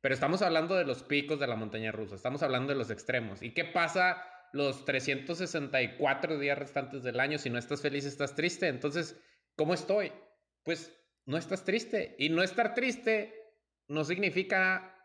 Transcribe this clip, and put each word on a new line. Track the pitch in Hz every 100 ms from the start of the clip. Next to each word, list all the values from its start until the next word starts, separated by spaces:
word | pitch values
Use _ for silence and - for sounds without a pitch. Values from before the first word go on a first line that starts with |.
Pero | 135
estamos | 131 147 185
hablando | 190 160 165
de | 190
los | 151 127
picos | - 143 143 151
de | 139
la |
montaña | 110 110 110 110
rusa, | 107 104 98
estamos | 127 139
hablando | 151 127 135
de | 139
los | 120
extremos. | 107 - 127 113 95
¿Y | 117
qué | 139
pasa | 170 180 165 185 180 175 - - -
los | 135 143 135
trescientos | - 131 131 135 135 165
sesenta | 180 165 139 135
y | 123 -
cuatro | 143 135 156 156
días | 143 139
restantes | 139 - 131 139
del | 123 120
año? | 139 151
Si | 135
no | 120
estás | 120 143
feliz, | 147 139
estás | 139 139 139
triste. | - 170 175 175
Entonces, | 127 147 151 160 - - _ _
¿cómo | - 156
estoy? | 175 - 202 185 - - _ _ _
Pues | - 165 - - _ _
no | - 151
estás | 165 185
triste. | - 214 226 220 - -
Y | 147
no | 165
estar | 185 190 226
triste | 240 254 - - 220 214 - - _ _ _ _
no | 147
significa | 147 180 196 165 185 190 185 185 - -